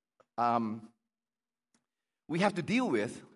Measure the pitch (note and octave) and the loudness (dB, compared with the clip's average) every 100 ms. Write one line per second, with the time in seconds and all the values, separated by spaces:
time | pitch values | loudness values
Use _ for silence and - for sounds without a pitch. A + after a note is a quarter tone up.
0 | _ _ _ - A#2+ A#2 A2 A2+ A2 _ | _ _ _ 0 2 2 0 -6 -12 _
1 | _ _ _ _ _ _ _ _ _ _ | _ _ _ _ _ _ _ _ _ _
2 | _ _ - E3 G3 E3+ D#3+ A#3 A#3+ A#2 | _ _ -4 0 2 0 0 0 2 0
3 | A2 - - | -2 -6 -18